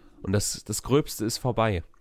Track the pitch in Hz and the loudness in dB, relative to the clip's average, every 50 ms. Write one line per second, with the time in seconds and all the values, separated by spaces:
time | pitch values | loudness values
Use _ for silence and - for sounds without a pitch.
0 | - - - - - 98 98 104 - - - - - - 107 - - - 127 147 | -20 -20 -18 -8 -2 0 2 2 2 0 -4 -6 -6 -6 -6 -6 0 2 4 4
1 | - - - - 107 113 - - - 127 117 110 110 110 98 85 - - - - | 4 0 -4 -4 -4 -4 -2 -2 -2 0 2 2 2 2 0 -2 -4 -8 -14 -20